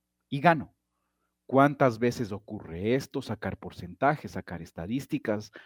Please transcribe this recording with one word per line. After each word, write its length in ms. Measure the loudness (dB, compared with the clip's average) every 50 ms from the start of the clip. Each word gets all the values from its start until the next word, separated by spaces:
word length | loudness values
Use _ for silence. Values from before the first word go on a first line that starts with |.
| _ _ _ _ _ -8
y 100 | -2 2
gano. 340 | 4 4 4 4 0 -10 _ _ _ _ _ _ _ _ _ _ _ _ _ _ _ 2 6
Cuántas 460 | 6 6 6 6 4 4 4 4 4
veces 320 | 0 0 0 0 -4 -6
ocurre 640 | -6 -10 _ -10 -12 -12 -10 -10 -8 -2 0 2 2
esto, 260 | 0 0 -4 -10 -8
sacar 360 | -8 -8 -8 -6 -6 -8 -8
porcentajes, 760 | -8 -10 -14 -14 -12 -14 -12 -4 0 2 2 2 0 -4 -10
sacar 320 | -10 -10 -10 -10 -10 -12 -12
estadísticas, 880 | -14 -12 -10 -8 -6 -6 -6 -6 -4 -6 -4 -2 -2 -4 -4 -4 -10 -18 -20 -20